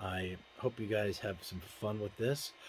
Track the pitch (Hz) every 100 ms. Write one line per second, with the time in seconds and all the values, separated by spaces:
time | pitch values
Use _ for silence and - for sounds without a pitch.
0 | 95 92 90 90 - - 127 120 107 107
1 | 104 92 107 92 - 92 82 - 107 107
2 | 104 - 117 143 - -